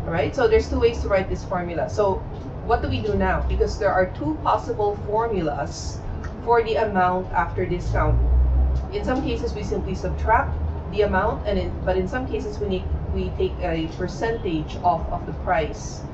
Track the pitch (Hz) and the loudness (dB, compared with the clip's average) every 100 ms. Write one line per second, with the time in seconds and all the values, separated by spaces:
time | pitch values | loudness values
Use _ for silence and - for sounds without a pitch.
0 | - 165 - - 233 220 - 254 233 240 | -2 0 0 2 6 6 4 4 2 2
1 | - 196 190 175 - 190 175 165 160 - | 2 2 2 -4 -2 -4 -2 -4 -4 2
2 | 202 185 - - - - - 240 240 247 | 2 2 -4 -10 -10 -8 0 0 0 -2
3 | 220 196 185 165 - - 214 - 202 185 | 0 2 2 2 0 2 2 2 2 2
4 | 185 - 302 311 - 214 - 214 208 202 | 2 0 -4 -2 0 0 0 0 0 -2
5 | 214 208 233 202 156 131 156 - - - | -2 0 0 0 -2 -2 -4 -6 -8 -6
6 | - - - - - 233 226 220 214 196 | -6 -6 -6 -8 4 4 4 0 2 2
7 | 180 185 185 208 202 196 180 175 - - | 2 2 0 -2 0 -2 -2 -2 0 2
8 | 151 - - - - - - - - 208 | 4 4 4 4 4 4 2 2 -2 -4
9 | 208 254 302 226 233 208 196 196 180 185 | 0 0 0 -2 -2 -4 -2 -2 -2 -4
10 | 185 147 - 233 277 - - - - 196 | -4 -2 2 4 2 -2 -2 -4 -4 2
11 | 202 190 208 - 208 190 175 - - 185 | 2 4 2 0 0 0 -2 -2 0 0
12 | 185 254 254 220 208 - 208 185 - - | 0 -2 -2 -4 -4 -4 -2 -2 -2 -4
13 | - 185 180 - 185 - 180 165 160 - | -2 -2 -2 -2 -2 -2 -2 -2 -4 -4
14 | 185 - 226 226 196 160 151 - 175 175 | -6 -2 -2 -2 -2 -2 -4 0 0 2
15 | - - - 151 - 175 147 - - - | -2 -4 -6 -6 0 0 0 -4 -8 -8
16 | - | -10